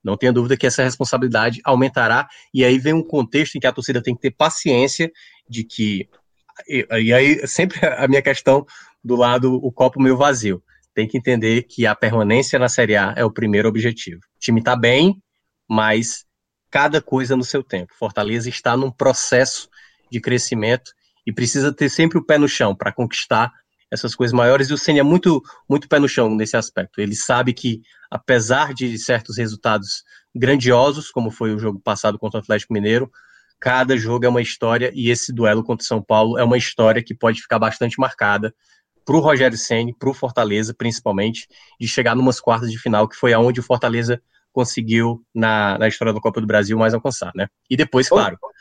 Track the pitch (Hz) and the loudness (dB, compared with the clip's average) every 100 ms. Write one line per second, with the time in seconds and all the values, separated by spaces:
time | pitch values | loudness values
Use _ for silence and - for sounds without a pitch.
0 | 98 104 127 123 120 127 127 - 127 123 | -6 -2 2 2 2 2 0 0 -2 -2
1 | 131 127 127 113 117 117 151 127 131 135 | -4 -2 0 0 0 -2 0 2 2 2
2 | 113 123 143 - _ 131 127 131 143 160 | 2 2 -2 -10 _ 2 4 4 2 -2
3 | 160 147 117 143 156 143 127 - 123 123 | 0 -2 -2 -2 -2 -2 -2 -2 -4 -4
4 | 120 117 135 - 160 - 170 123 139 - | -4 -4 -4 0 -2 0 0 2 2 0
5 | 165 - - _ - 117 113 - 107 98 | -6 -8 -20 _ -14 -10 -8 -4 -4 -4
6 | 95 _ _ _ _ - - 135 - 110 | -8 _ _ _ _ -20 -8 -6 -4 -2
7 | 113 123 139 151 - - 185 - 160 123 | 4 4 4 2 0 -2 -2 -2 -2 0
8 | 135 139 135 135 - 135 139 - - _ | 2 2 2 0 2 2 0 -12 -20 _
9 | 120 123 120 127 131 127 127 - 127 135 | -2 2 2 2 2 0 -2 0 2 4
10 | 131 127 143 127 107 90 _ _ _ - | 2 4 2 2 -2 -4 _ _ _ -4
11 | 110 123 123 120 110 113 - - 110 104 | -4 -2 0 0 2 0 -2 -2 0 0
12 | 113 113 104 117 - 135 123 - 110 104 | 0 0 2 2 2 0 0 2 2 2
13 | 98 117 113 - 110 104 110 110 117 113 | 0 0 -2 0 0 2 2 0 -2 -4
14 | - 85 _ _ - 113 117 123 117 131 | -10 -16 _ _ 0 0 2 2 4 4
15 | 180 196 _ _ _ _ - 110 107 110 | 4 2 _ _ _ _ -4 0 2 0
16 | 117 - - _ _ _ _ 143 147 151 | -2 -8 -16 _ _ _ _ 0 0 0
17 | - 131 127 131 123 143 - 95 87 - | -2 -2 0 -2 -2 -4 -6 -8 -10 -8
18 | 107 101 107 117 101 - 127 123 135 - | -8 -4 -4 -4 -6 -6 -2 -2 -2 0
19 | 135 - - 123 131 - - _ - _ | 0 0 0 2 0 -4 -14 _ -20 _
20 | _ 120 120 123 - 113 107 127 - - | _ -8 -2 -2 -2 -4 0 -2 -4 -20
21 | _ _ - 113 120 139 139 143 151 - | _ _ -10 -4 -2 0 -2 0 -2 0
22 | 165 165 156 151 143 - 110 98 101 - | 0 0 2 2 2 0 -2 -2 -4 -4
23 | 120 - - 113 123 - _ _ _ 110 | -6 -6 -2 -2 -2 -6 _ _ _ -10
24 | 120 - 120 123 120 139 135 147 - 147 | -8 -4 0 2 4 4 2 -4 0 2
25 | 143 180 180 147 - - - 139 - 147 | 4 4 4 2 -2 -12 -2 -2 0 2
26 | 143 - 110 107 110 117 - - 98 - | 2 2 0 0 -2 -4 -4 -6 -8 -6
27 | 104 104 - 123 127 120 123 113 - _ | -6 -4 -2 0 0 -2 -4 -6 -10 _
28 | - - - 123 107 131 151 131 127 110 | -14 -8 0 0 2 0 0 -4 -6 -6
29 | - 117 113 117 113 107 117 107 98 - | -4 -4 -4 -8 -8 -4 -2 -2 -4 -12
30 | - - _ 123 127 139 123 120 139 147 | -14 -20 _ -2 2 2 4 4 4 0
31 | - 127 113 - 113 107 110 98 - 101 | -6 -6 -6 -4 -4 -2 -4 -6 -6 -4
32 | 110 101 107 110 - 107 - 110 104 117 | -2 -4 -6 -8 -4 -4 -2 -4 0 0
33 | 131 _ _ _ _ _ 127 127 127 127 | -2 _ _ _ _ _ -2 0 2 0
34 | 110 120 123 123 113 - 117 117 123 - | 0 0 0 0 -2 -4 -2 0 -2 -2
35 | 117 117 - 120 110 107 110 113 - 113 | -2 0 -2 0 2 2 0 -6 -4 -4
36 | - 107 110 120 117 123 - - 110 113 | 0 2 2 2 2 2 0 2 4 2
37 | 117 120 117 110 - 113 110 - 120 123 | -2 -2 -2 -2 -2 0 0 -2 -4 -2
38 | 131 - 104 101 110 - _ _ _ _ | -4 0 0 0 -2 -10 _ _ _ _
39 | - 156 151 135 127 113 - 117 120 - | 0 2 4 4 2 0 -4 -4 -4 -4
40 | 131 131 127 120 110 104 110 117 117 117 | -6 -4 -4 -2 0 -2 -4 -6 -6 -4
41 | 110 98 107 110 - _ _ - 113 - | -4 -2 -2 -4 -12 _ _ -10 -6 -2
42 | 117 117 127 123 - 113 117 113 123 107 | 0 2 0 0 0 0 -2 -6 -2 0
43 | 110 - 123 113 120 123 - 120 120 117 | 0 0 2 4 2 0 -2 0 0 -2
44 | 117 123 _ _ _ - 120 - 113 113 | -2 -4 _ _ _ -4 -4 -4 0 0
45 | 117 117 _ 113 110 107 104 98 110 - | 0 -2 _ -2 0 2 0 0 -2 0
46 | 113 107 113 113 110 107 101 110 113 113 | -2 -2 -2 -4 0 0 0 0 0 0
47 | 139 - 92 - 101 _ - 131 151 127 | -4 -6 -8 -8 -8 _ -4 -2 0 0
48 | 131 120 104 90 - - | 4 2 2 -4 -14 -20